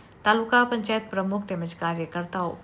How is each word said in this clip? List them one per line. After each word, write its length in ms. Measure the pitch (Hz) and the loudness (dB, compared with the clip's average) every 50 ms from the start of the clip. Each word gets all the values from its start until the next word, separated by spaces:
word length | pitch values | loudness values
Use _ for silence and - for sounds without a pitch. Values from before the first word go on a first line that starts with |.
| - - - - - | -20 -20 -20 -2 2
તાલુકા 420 | 208 214 226 226 226 254 247 247 | 4 4 4 4 4 4 4 4
પંચાયત 440 | 240 247 226 208 - 220 220 214 214 | 4 2 -2 0 0 -2 -2 -2 -2
પ્રમુખ 380 | - 196 190 190 196 208 202 - | -4 -2 -2 0 -2 -2 -4 -4
તેમજ 320 | 190 170 170 170 - - | -4 -4 -4 -6 -6 -4
કાર્યકર્તાઓ 720 | 170 165 170 170 165 160 - 175 175 175 - 185 175 170 175 180 | -2 -2 -2 -2 -4 -4 -4 -6 -4 -4 -4 -2 -2 -2 -4 -6